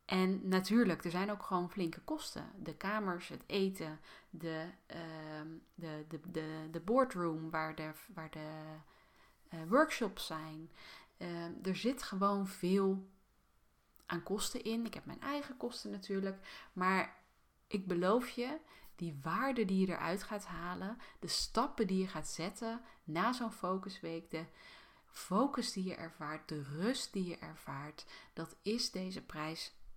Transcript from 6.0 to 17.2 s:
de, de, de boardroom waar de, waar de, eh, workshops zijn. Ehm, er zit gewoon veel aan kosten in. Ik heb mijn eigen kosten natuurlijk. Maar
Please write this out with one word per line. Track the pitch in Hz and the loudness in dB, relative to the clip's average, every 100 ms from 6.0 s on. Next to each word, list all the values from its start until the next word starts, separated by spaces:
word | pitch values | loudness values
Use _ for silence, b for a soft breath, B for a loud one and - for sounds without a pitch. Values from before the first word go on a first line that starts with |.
| 156 | -6
de, | 160 180 | -8 -4
de, | 165 156 160 156 | -2 -2 -4 -6
de | 165 | -2
boardroom | 170 254 254 185 170 160 160 | 4 6 6 4 2 2 0
waar | 160 156 151 | 0 0 -2
de, | 156 151 - | -6 -8 -12
waar | 185 160 | -10 -8
de, | 156 156 156 156 156 b b b b b b - | -8 -8 -8 -10 -12 b b b b b b -12
eh, | 165 160 | -8 4
workshops | 254 311 - 208 - - | 6 6 2 -2 -2 -6
zijn. | 156 160 156 165 B B B B - | -6 -8 -10 -12 B B B B -10
Ehm, | 175 170 170 - | -6 -4 -6 -4
er | 190 185 | -2 0
zit | 233 269 | 0 0
gewoon | - 190 202 202 190 | -2 4 4 4 0
veel | - 180 196 190 190 - - _ _ _ _ _ _ _ - - | 0 4 6 6 4 -2 -16 _ _ _ _ _ _ _ -16 -6
aan | 170 | -6
kosten | - 202 - - | -2 0 0 -2
in. | 220 226 226 | 0 0 -2
Ik | |
heb | - 190 | -4 -8
mijn | - | -6
eigen | 277 294 285 247 | -4 -2 -4 -6
kosten | 240 - 208 | -6 -4 -6
natuurlijk. | 202 190 196 196 190 B B B | -6 -2 0 0 -4 B B B
Maar | 185 185 190 - - | 0 4 4 2 -4